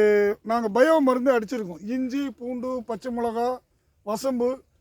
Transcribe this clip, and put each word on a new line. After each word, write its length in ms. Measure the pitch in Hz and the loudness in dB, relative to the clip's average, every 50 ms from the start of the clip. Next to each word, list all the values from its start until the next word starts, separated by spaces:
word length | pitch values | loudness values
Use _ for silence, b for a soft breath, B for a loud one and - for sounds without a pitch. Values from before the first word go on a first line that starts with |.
| 214 208 208 208 208 202 208 - - | 6 6 4 4 2 2 0 -4 -4
நாங்க 400 | 208 226 240 233 220 190 233 302 | -4 -2 -2 -2 0 4 4 6
பயோ 160 | 311 320 320 | 6 6 6
மருந்து 400 | 285 254 254 254 240 269 262 233 | 4 4 2 2 2 2 2 2
அடிச்சிருக்கோம். 420 | 220 185 - 247 214 175 175 160 | 0 -2 -4 -6 -6 -8 -10 -10
இஞ்சி, 480 | 185 208 240 262 262 254 226 277 285 277 | -8 -6 -4 -4 -4 -4 -4 -4 -6 -6
பூண்டு, 540 | 220 - 247 240 254 247 233 254 254 254 226 | -8 -10 -10 -10 -8 -6 -6 -6 -6 -6 -6
பச்சை 320 | - 226 190 - 254 240 233 | -8 -10 -8 -8 -6 -4 -4
மிளகா, 400 | 233 233 220 233 233 247 254 247 - _ _ _ _ _ _ _ _ | -4 -2 -2 -2 -2 -2 -4 -6 -10 _ _ _ _ _ _ _ _
வசம்பு 540 | 202 214 220 - 269 262 240 240 247 262 262 - _ _ _ | -8 -6 -4 -2 -2 -2 0 0 -2 -2 -4 -10 _ _ _